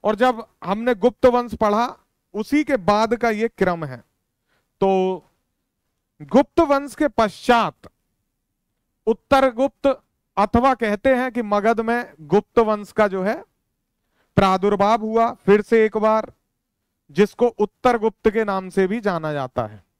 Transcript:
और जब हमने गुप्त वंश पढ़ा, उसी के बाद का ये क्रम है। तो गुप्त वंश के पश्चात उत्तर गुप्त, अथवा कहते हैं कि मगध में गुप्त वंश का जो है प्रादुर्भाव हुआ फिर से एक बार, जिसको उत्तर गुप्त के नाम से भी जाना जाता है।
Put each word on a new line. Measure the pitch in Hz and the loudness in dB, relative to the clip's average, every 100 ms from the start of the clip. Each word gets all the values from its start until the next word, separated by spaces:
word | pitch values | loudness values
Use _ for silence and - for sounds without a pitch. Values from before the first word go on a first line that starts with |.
और | 202 | -4
जब | 208 254 226 - _ | 0 0 -2 -12 _
हमने | 165 208 240 | -8 -4 -4
गुप्त | 220 226 - 254 | 0 -2 2 2
वंश | 240 240 | 2 -4
पढ़ा, | - 214 208 240 - _ _ _ | -4 -2 0 -2 -8 _ _ _
उसी | 202 220 294 | -10 -2 -2
के | 302 262 | 0 -2
बाद | 180 208 220 233 | 0 0 0 -2
का | 240 | -2
ये | 214 226 | -2 -6
क्रम | - 180 170 | -2 -4 -2
है। | 151 123 _ _ _ _ _ _ _ _ | -10 -14 _ _ _ _ _ _ _ _
तो | 196 190 185 180 _ _ _ _ _ _ _ _ _ _ | 0 0 -2 -6 _ _ _ _ _ _ _ _ _ _
गुप्त | 147 240 294 - | -2 0 0 0
वंश | 311 277 285 | 0 0 -2
के | - 302 | -4 -2
पश्चात | - 220 - - 240 185 - - _ _ _ _ _ _ _ _ _ _ _ - | 0 -2 -2 0 2 0 -8 -20 _ _ _ _ _ _ _ _ _ _ _ -4
उत्तर | 220 _ 269 262 | -4 _ 2 2
गुप्त, | 226 269 _ 277 262 _ _ _ - | 0 -4 _ -2 -2 _ _ _ -2
अथवा | 202 233 269 | 0 2 2
कहते | 262 220 208 269 | 0 -4 -2 0
हैं | 254 254 | 0 -2
कि | 233 | -6
मगध | 214 208 208 226 | -2 0 0 0
में | 226 240 240 - | 0 -4 -6 -16
गुप्त | 151 202 - - | 0 0 2 0
वंश | 220 208 202 | 2 -2 -4
का | - 208 | 0 0
जो | 190 | 0
है | 190 302 453 _ _ _ _ _ _ _ _ - | -4 -6 -10 _ _ _ _ _ _ _ _ 0
प्रादुर्भाव | 196 190 202 202 202 226 | 2 2 0 0 2 0
हुआ | 220 226 226 | 0 0 -2
फिर | 240 - 208 | -2 2 2
से | 208 226 | 4 2
एक | 214 214 | 2 0
बार, | 214 220 - _ _ _ _ _ _ _ _ | 0 0 -4 _ _ _ _ _ _ _ _
जिसको | 143 208 - 240 | 0 0 2 -2
उत्तर | - 208 _ 254 240 | 0 -6 _ 0 0
गुप्त | 214 - 220 | -2 0 -2
के | 214 | 0
नाम | 214 190 185 | -2 -4 -4
से | 190 185 | -2 -2
भी | 226 | -2
जाना | 202 170 156 | -4 -4 -4
जाता | 147 131 - 110 | -6 -6 -6 -8
है। | 104 _ _ | -12 _ _